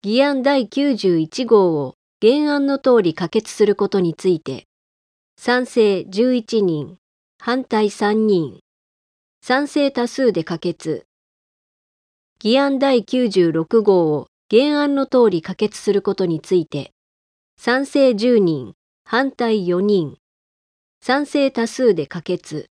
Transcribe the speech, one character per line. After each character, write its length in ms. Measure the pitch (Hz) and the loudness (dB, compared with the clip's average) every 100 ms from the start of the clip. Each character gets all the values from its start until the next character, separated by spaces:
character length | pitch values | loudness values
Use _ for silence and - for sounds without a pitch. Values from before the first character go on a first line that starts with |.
議 200 | 196 233 | -2 0
案 220 | 277 277 | 2 0
第 240 | 254 277 214 | 0 0 -2
九 280 | - 285 233 | -2 0 0
十 220 | 190 170 | 0 0
一 280 | 160 - 240 | -2 -6 2
号 360 | 220 185 156 | 4 4 0
を 140 | 131 - _ _ | -6 -12 _ _
原 320 | 214 285 302 | 2 2 0
案 120 | 285 277 | 0 -2
の 120 | 277 | 0
通 240 | 269 240 | 2 2
り 120 | 175 | 2
可 160 | 156 - | -2 -4
決 240 | 226 214 | -4 -6
す 120 | - 208 | 0 0
る 120 | 202 | 2
こ 100 | 196 | 0
と 140 | 202 | 0
に 140 | 175 160 | -2 -2
つ 120 | 190 | -2
い 140 | 165 | -2
て、 240 | - - _ _ _ _ _ _ _ _ | -4 -14 _ _ _ _ _ _ _ _
賛 280 | - 247 247 | -2 -2 0
成 380 | 240 214 190 | 2 2 0
十 320 | 175 190 254 247 | -4 -2 0 0
一 260 | 226 226 | -2 -2
人、 360 | 190 156 143 185 _ _ _ _ | 0 -2 -8 -16 _ _ _ _
反 260 | - 262 | -6 -6
対 260 | 262 220 208 | -2 -2 -2
三 380 | - 208 214 220 | -2 -2 0 2
人。 320 | 190 147 92 _ _ _ _ _ _ _ _ | 2 0 -10 _ _ _ _ _ _ _ _
賛 280 | - 254 285 | -4 -2 -2
成 220 | 294 277 | 0 0
多 180 | 269 240 | -2 -6
数 240 | - 254 | 0 0
で 100 | 180 | 0
可 160 | 160 165 | -6 -6
決。 460 | 175 170 160 127 _ _ _ _ _ _ _ _ _ _ _ _ _ _ | -6 -8 -8 -8 _ _ _ _ _ _ _ _ _ _ _ _ _ _
議 200 | 214 254 | 0 0
案 200 | 277 269 | 0 0
第 240 | 277 254 196 | 0 0 0
九 240 | 254 240 | -2 0
十 220 | 196 170 | 2 2
六 300 | 160 160 226 | 0 0 2
号 320 | 202 185 160 | 4 2 2
を 140 | 151 120 _ _ | -2 -8 _ _
原 300 | 214 294 294 | 2 2 0
案 120 | 294 | 0
の 140 | 277 269 | -2 0
通 220 | 254 226 | 2 2
り 120 | 175 | 2
可 140 | 160 185 | -6 -4
決 260 | 208 - | -4 -4
す 100 | - | -2
る 100 | 202 | 0
こ 140 | 202 190 | -2 -2
と 100 | 180 | -2
に 160 | 160 | -4
つ 120 | - | 0
い 120 | 185 156 | -2 0
て、 260 | 147 - _ _ _ _ _ _ _ | -10 -12 _ _ _ _ _ _ _
賛 280 | - 254 277 | -2 -2 0
成 280 | 294 269 | 2 2
十 260 | 208 240 233 | 2 2 4
人、 340 | 180 151 113 - _ _ | 2 0 -8 -18 _ _
反 280 | _ 233 269 | _ -4 -4
対 360 | - 240 220 180 | -4 -2 -2 0
四 140 | 175 | -2
人。 360 | 202 202 151 127 _ _ _ _ _ _ _ _ | 2 0 -2 -10 _ _ _ _ _ _ _ _
賛 240 | - 269 285 | -4 -4 -2
成 240 | 294 269 | -2 -2
多 160 | 254 226 | -2 -6
数 300 | - 254 175 | 0 0 0
で 120 | 139 | -4
可 140 | 175 | -10
決。 460 | - 180 - 151 - | -8 -8 -8 -14 -14